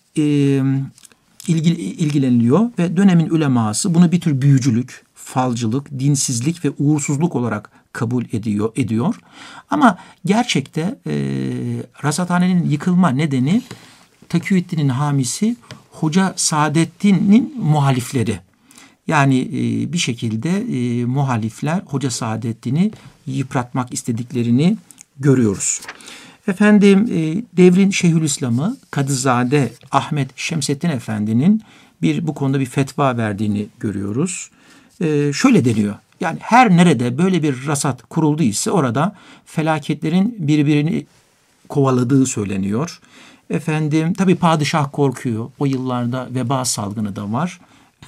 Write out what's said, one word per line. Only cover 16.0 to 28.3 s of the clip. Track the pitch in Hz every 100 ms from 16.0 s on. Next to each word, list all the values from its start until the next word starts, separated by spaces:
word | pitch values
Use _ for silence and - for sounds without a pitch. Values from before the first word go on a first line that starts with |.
| 156 180 185 -
Saadettin'in | - 151 151 151 165 - 208 185 208 226 311 262
muhalifleri. | 151 147 139 127 - 131 110 95 - _ _ - - _ -
Yani, | 156 139 127
e, | - 123 120 110 120
bir | 170
şekilde, | 143 117 117 110 160
e, | 196 240 131 123 120 120
muhalifler | 135 135 117 110 - 143 180 -
Hoca | 135 135
Saadettin'i | - 117 110 117 117 123 147 214 - - - 139
yıpratmak | 135 135 135 120 139 123
istediklerini | 135 - 117 117 123 117 123 170 220 - - _ 139
görüyoruz. | 143 131 110 92 - - - - - - - - -
Efendim, | 180 208 208 202 190 -
e, | 170 156 165 - 175
devrin | 180 180 196
Şeyhülislam'ı | - 175 160 156